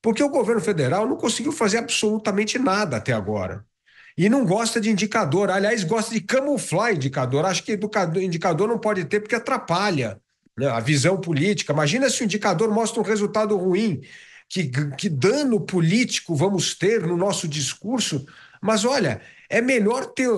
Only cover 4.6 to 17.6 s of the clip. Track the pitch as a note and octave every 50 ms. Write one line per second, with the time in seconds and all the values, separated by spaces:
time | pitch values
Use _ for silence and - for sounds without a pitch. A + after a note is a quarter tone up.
4.6 | A#3 A3 - A#3 G3+ A3 A3 F3 G#3+ G#3+ - A#3 G3 C#3+ C#3+ F#3 G3+ F#3 F#3 G3
5.6 | G3 G#3 A#3 A#3+ F#3 D#3 A3 A3+ G#3+ - A3+ G#3+ - - A#3+ C4 C4+ D4 C#4+ A3
6.6 | - - D#3 F3+ A3 A#3+ G#3 D3+ C3 C3+ C3 D3 C3 A#2+ B2+ C#3+ D#3+ F#3+ F3+ E3
7.6 | - - A3 G3 G#3 G#3 - G#3+ F#3+ E3 D#3+ F#3+ F#3 F#3+ E3 E3+ - F#3+ E3 D3+
8.6 | G3 G#3+ A#3 - - G#3+ G#3 F#3+ E3+ C3+ G3+ G#3 G#3 - A#3 A#3 A#3 - C4+ A#3+
9.6 | - - E3 F3 G3+ G#3 F3+ C#3 A#2+ G#2+ G2 - _ _ _ _ _ _ _ -
10.6 | C3 C#3 A#2 A#2 A2 C3 D#3 C#3 A#2+ E3+ F#3+ F#3 - E3+ E3 C3 D#3 G3+ G3+ -
11.6 | - - C#3+ D3+ D3+ C#3 E3+ B3+ C#4 C4 - - B3+ G3+ F3 G#3+ G#3 G#3 F3+ D#3+
12.6 | A3+ A3+ G#3 A3 A3+ G#3+ - A#3 G3 F#3 A3 G#3 G#3 G3 G3+ - - G3+ G#3+ F#3+
13.6 | F3+ F#3+ F3 F#3+ A3+ A3 D#3+ B2 - - - - - - - - _ _ - F#3
14.6 | F3 C3 B2 C#3 D3+ C#3+ C3 - - G3+ D#3 C3 C#3+ F#3+ B3 D4 D4 C4 A3+ G3
15.6 | D#3 - F#3 F3+ E3 D#3+ F#3+ A#3+ B3 - - - - - E3 C3+ D#3+ G3 G3+ F3+
16.6 | - - - - D#3+ F#3+ A#3 A3+ - E3 F3 E3+ F#3 G3+ F3+ - - E3 C#3+ D3+